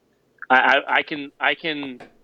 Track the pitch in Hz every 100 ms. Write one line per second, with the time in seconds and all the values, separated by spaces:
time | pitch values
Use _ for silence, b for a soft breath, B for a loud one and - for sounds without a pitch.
0 | _ _ _ _ - 127 127 135 143 131
1 | 139 151 143 _ 135 147 170 147 143 123
2 | - _